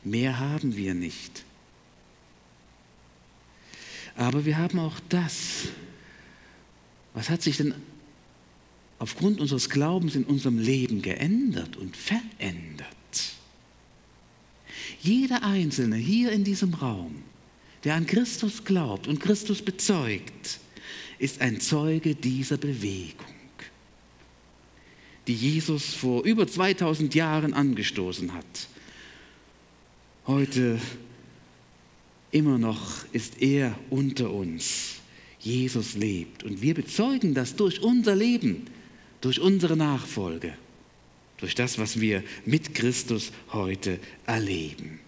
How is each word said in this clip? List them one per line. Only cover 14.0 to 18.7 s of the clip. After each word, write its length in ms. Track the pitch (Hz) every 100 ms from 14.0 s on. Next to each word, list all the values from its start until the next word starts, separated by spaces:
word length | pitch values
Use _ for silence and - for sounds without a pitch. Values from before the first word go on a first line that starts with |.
| - - - - - - - - - -
Jeder 420 | 160 233 262 247
Einzelne 520 | 208 196 165 131 120 110
hier 380 | 120 214 240
in 100 | 214
diesem 300 | 202 196 190
Raum, 500 | 160 131 104 85 73 - - - - - - -
der 100 | 156
an 120 | 165
Christus 580 | 190 240 - 220 -
glaubt 420 | -